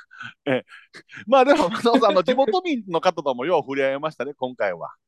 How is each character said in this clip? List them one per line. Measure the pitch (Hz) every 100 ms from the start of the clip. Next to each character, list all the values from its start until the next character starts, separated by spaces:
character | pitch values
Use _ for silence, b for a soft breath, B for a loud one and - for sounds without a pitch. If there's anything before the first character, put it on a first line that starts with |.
| B B
<laughs> | 120 B -
え |
え。 | 131 - B B B B B B
ま | 269
あ |
で | 254
も、 | 285 302
松 | - 233
尾 | 247
さ | 220
ん、 |
あ |
の、 | 202
地 | 185
元 | 254 269 370
民 | 359 262 190
の | 165
方 | 185 170
と | 143
も | 123
よ | 147 165
う |
触 | 127 139
れ | 135
合 |
い | 139
ま | 156
し | -
た |
ね、 | 131
今 | - 127
回 | 127 104
は。 | 85 73 -